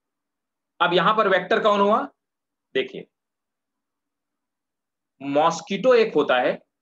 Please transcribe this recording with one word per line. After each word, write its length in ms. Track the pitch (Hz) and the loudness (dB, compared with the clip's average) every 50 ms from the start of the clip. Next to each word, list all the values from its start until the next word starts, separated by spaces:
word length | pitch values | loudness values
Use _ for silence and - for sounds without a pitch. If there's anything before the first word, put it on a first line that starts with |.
| _ _ _ _ _ _ _ _ _ _ _ _ _ _ _ - | _ _ _ _ _ _ _ _ _ _ _ _ _ _ _ -4
अब 140 | 170 175 175 | -2 0 0
यहाँ 200 | 180 170 202 220 220 | 0 2 2 2 2
पर 100 | 220 202 | 2 2
vector 360 | 190 180 170 - 220 208 - | 2 0 0 0 -2 0 2
कौन 160 | 214 202 202 | 0 2 2
हुआ? 220 | 202 202 214 254 285 277 _ _ _ _ _ _ _ _ _ _ _ _ - | 2 2 0 0 -2 -6 _ _ _ _ _ _ _ _ _ _ _ _ -6
देखिए, 320 | 131 135 135 - 87 87 _ _ _ _ _ _ _ _ _ _ _ _ _ _ _ _ _ _ _ _ _ _ _ _ _ _ _ _ _ _ _ _ _ _ _ _ _ _ _ _ _ _ - | -6 -6 -6 -8 -18 -18 _ _ _ _ _ _ _ _ _ _ _ _ _ _ _ _ _ _ _ _ _ _ _ _ _ _ _ _ _ _ _ _ _ _ _ _ _ _ _ _ _ _ -16
मॉस्किटो 720 | 135 139 139 147 156 165 165 - - - 196 190 196 262 247 | -10 -4 -2 0 0 0 0 -4 -8 -8 -8 -2 2 4 4
एक 200 | 233 214 - - | 4 4 2 0
होता 240 | 151 139 139 131 123 | -2 0 0 0 0
है, 180 | 127 156 202 - _ _ _ _ | 0 -2 -4 -6 _ _ _ _